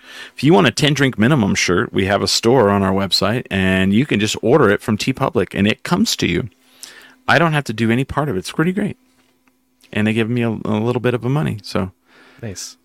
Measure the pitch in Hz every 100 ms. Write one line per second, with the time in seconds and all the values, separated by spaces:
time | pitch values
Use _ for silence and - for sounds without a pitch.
0 | - - - - 139 196 147 - 147 139
1 | 135 - 110 151 98 - - 90 - 92
2 | 95 101 95 - 113 135 101 101 95 98
3 | 98 - 95 120 - 95 95 95 95 101
4 | - 113 104 - 110 151 110 101 - 107
5 | - 131 135 110 92 - 101 117 - 180
6 | 226 - - 170 123 - _ _ - -
7 | - _ - 123 165 151 139 110 113 117
8 | 135 - 147 92 - - 165 185 202 -
9 | _ _ _ _ _ _ _ _ _ 107
10 | 107 110 110 123 117 107 - 107 113 120
11 | 117 120 117 143 147 107 - 98 95 -
12 | _ _ - - 113 92 - -